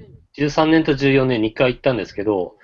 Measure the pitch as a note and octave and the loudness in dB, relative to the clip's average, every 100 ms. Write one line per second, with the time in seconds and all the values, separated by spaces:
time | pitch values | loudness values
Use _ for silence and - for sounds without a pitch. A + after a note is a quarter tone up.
0 | - - _ - D3 D#3+ D#3 D#3+ D#3+ C3+ | -14 -20 _ -6 -2 0 2 2 2 0
1 | C#3 C3+ C3 A#2+ A2 - B2+ B2 C#3 A2+ | 2 2 2 0 -4 0 -2 0 -2 -2
2 | F2+ - G#2 G2 F2 _ | -6 -6 -2 -2 -4 _